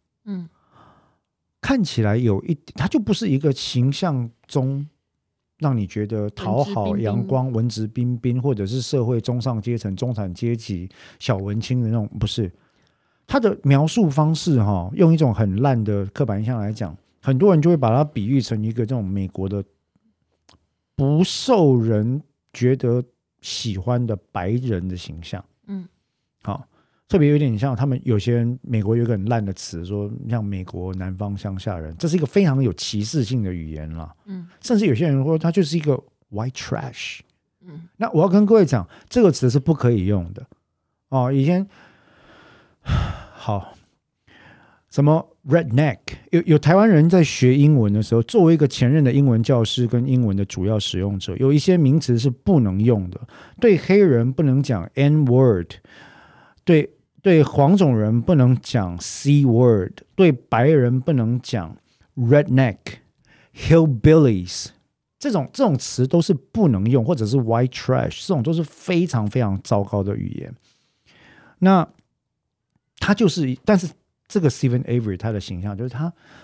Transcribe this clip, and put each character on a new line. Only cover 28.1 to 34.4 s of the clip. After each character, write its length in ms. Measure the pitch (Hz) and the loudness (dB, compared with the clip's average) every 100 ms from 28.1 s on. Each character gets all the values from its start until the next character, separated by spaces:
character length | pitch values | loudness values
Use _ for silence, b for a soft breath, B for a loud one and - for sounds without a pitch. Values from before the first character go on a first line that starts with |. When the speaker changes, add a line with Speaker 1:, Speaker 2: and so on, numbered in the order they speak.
| 104 | -2
Speaker 2:
些 160 | 120 120 | 0 -2
人， 240 | 117 127 | -2 -6
美 220 | - 113 | -6 -4
国 140 | 101 117 | -2 -2
有 60 | |
一 20 | 120 | 0
个 80 | |
很 100 | 107 104 | -2 -2
烂 180 | 117 | -2
的 100 | 98 | -4
词， 320 | 90 - 85 90 | -8 -12 -12 -8
说 260 | 104 104 120 110 | -8 -8 -10 -6
像 140 | 117 | -6
美 180 | 101 95 90 | -6 -8 -10
国 280 | 90 92 92 | -10 -10 -8
南 200 | 92 92 | -10 -8
方 200 | 101 101 | -8 -8
乡 220 | 101 95 | -8 -8
下 200 | 107 87 | -8 -8
人， 180 | 78 82 | -10 -8
这 120 | 165 | -4
是 80 | 175 | -2
一 20 | |
个 60 | 143 | -2
非 180 | 202 | 0
常 180 | 175 135 | 2 2
有 120 | 123 | 0
歧 320 | - - 104 104 | -4 -6 -6 -4
视 180 | 147 | -4
性 180 | 110 127 | -4 -4
的 120 | 95 | -4
语 180 | 90 78 | -8 -10
言 180 | 78 78 | -12 -12
啦。 200 | 80 78 _ 202 | -12 -14 _ -18
Speaker 1:
嗯。 200 | 185 | -16